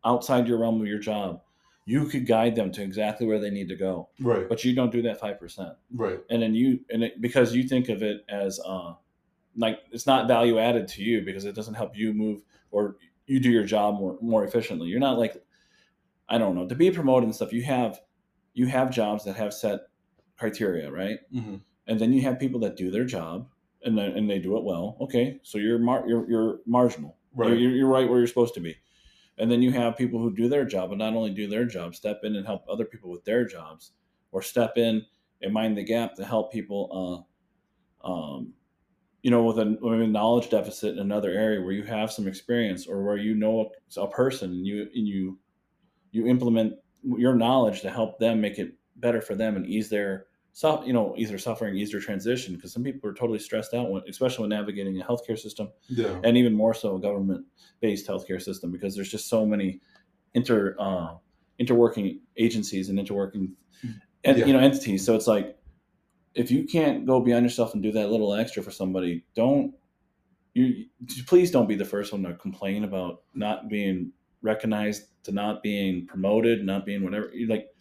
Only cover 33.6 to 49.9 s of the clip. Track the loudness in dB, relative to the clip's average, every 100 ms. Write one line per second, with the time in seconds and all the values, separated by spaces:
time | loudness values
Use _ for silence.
33.6 | -18 -20 -20 _ _ _ _ -8 -4 0
34.6 | 0 2 2 2 -4 _ _ _ -4 -2
35.6 | 0 -2 0 -2 -2 -6 -4 -2 -2 -6
36.6 | -6 -6 -6 -6 -6 -8 -12 _ _ _
37.6 | _ _ _ _ -8 -8 -8 -10 -14 -16
38.6 | _ _ _ _ _ _ 2 4 4 4
39.6 | 0 0 0 0 2 2 4 4 4 0
40.6 | 0 -6 -6 -4 -4 -2 -2 0 0 0
41.6 | -2 -6 -4 -4 -4 -4 -6 -6 -4 0
42.6 | 0 -4 -6 -4 -2 -2 0 0 2 0
43.6 | -2 -6 _ -8 -6 2 0 0 -6 -6
44.6 | -4 -6 -6 -4 -4 -2 -4 -8 _ _
45.6 | _ _ _ _ _ -2 2 4 4 2
46.6 | 2 -2 _ _ -6 2 4 4 4 4
47.6 | 4 0 -6 -2 -4 0 0 2 0 -2
48.6 | -8 -8 _ _ -2 0 -2 -4 -2 -2
49.6 | -2 -4 -2